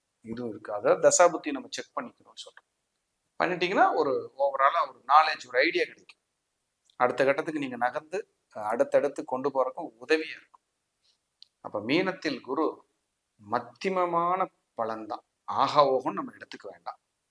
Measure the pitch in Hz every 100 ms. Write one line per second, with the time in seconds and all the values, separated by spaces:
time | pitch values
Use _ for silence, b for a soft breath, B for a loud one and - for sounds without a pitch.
0 | _ _ 110 113 120 98 - 104 127 180
1 | 151 - 175 156 151 135 120 - - 143
2 | 120 _ - - - - _ _ _ _
3 | _ _ _ - 165 180 175 233 381 -
4 | 143 120 117 131 139 135 139 170 139 117
5 | 127 147 156 147 123 123 156 170 151 -
6 | - - _ _ _ _ _ _ _ -
7 | 127 127 135 139 160 156 135 120 120 151
8 | 156 196 - _ _ 120 151 240 277 269
9 | 143 - 143 127 139 135 127 175 143 113
10 | 123 160 160 120 _ _ _ _ _ _
11 | _ _ _ _ - _ - 107 110 160
12 | 190 180 160 123 120 147 143 - _ _
13 | _ _ _ _ 104 120 - - 190 185
14 | 175 170 175 185 185 _ _ - 110 110
15 | 107 120 _ _ - 101 135 143 139 131
16 | 143 190 127 - - - 101 87 - -
17 | _ _ _